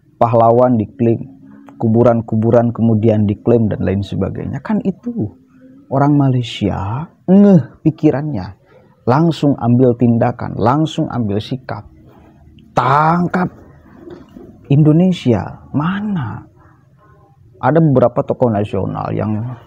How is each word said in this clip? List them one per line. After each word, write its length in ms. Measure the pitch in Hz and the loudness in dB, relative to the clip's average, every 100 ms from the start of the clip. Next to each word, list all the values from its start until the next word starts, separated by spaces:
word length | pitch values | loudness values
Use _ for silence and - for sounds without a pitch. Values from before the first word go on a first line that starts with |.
| _ - | _ -2
Pahlawan 600 | 117 120 113 120 127 117 | 0 4 4 4 4 2
diklaim, 480 | 101 - 117 113 - - - - - - | -2 -2 0 -2 -6 -20 -20 -20 -20 -6
kuburan-kuburan 960 | 117 113 120 117 113 110 113 117 120 | 0 4 4 2 -2 -2 2 2 2
kemudian 480 | 113 113 107 110 107 | 0 0 2 2 2
diklaim 480 | 104 104 120 120 107 | 0 0 0 2 2
dan 120 | 98 | -2
lain 200 | 92 101 | -2 -4
sebagainya. 560 | 98 101 92 101 87 135 | -4 -6 -6 -6 -8 -8
Kan 200 | - 208 | -6 -4
itu 480 | 196 - 240 233 107 - _ _ - - - | -4 -8 -8 -8 -8 -10 _ _ -20 -20 -6
orang 280 | 135 143 143 | -2 2 2
Malaysia 880 | 139 123 117 - 101 90 95 123 170 _ - | 2 0 -4 -4 -4 -4 -6 -8 -10 _ 2
ngeh 560 | 190 202 175 - - 156 | 4 6 4 2 -4 -4
pikirannya, 720 | - 151 131 151 113 90 - _ _ _ _ - | 0 0 0 -4 -8 -10 -16 _ _ _ _ 0
langsung 480 | 135 165 - 147 - | 2 2 0 -2 0
ambil 320 | 120 120 127 | 0 2 2
tindakan, 640 | 120 120 117 120 - 104 87 | 2 2 2 -2 -4 -8 -2
langsung 480 | 107 147 156 - 156 | 0 0 -2 -4 -6
ambil 320 | 123 107 101 | -4 -4 -4
sikap. 480 | - 131 - 107 - - - - - _ - - - | -6 -10 -10 -14 -14 -20 -20 -20 -20 _ -20 -20 -8
Tangkap 760 | - 123 143 156 175 175 185 180 - - - - - - - - - - - - | -2 0 2 2 0 -2 -2 -4 -8 -20 -20 -20 -20 -20 -20 -20 -20 -20 -12 0
Indonesia, 960 | 143 151 156 185 175 127 101 - - - | 2 4 4 2 0 0 -2 -2 -12 -10
mana? 760 | 135 165 196 214 185 110 - - _ _ _ _ _ _ _ _ _ _ - | -6 -4 -6 -6 -6 -8 -10 -16 _ _ _ _ _ _ _ _ _ _ -4
Ada 240 | 127 160 | 0 2
beberapa 400 | 156 127 120 - | 4 4 2 0
tokoh 320 | - - 123 | -4 -2 0
nasional 560 | 104 107 101 104 104 104 | 0 -4 -4 -6 -6 -6
yang 240 | 110 104 107 123 120 | -6 -4 -4 -8 -12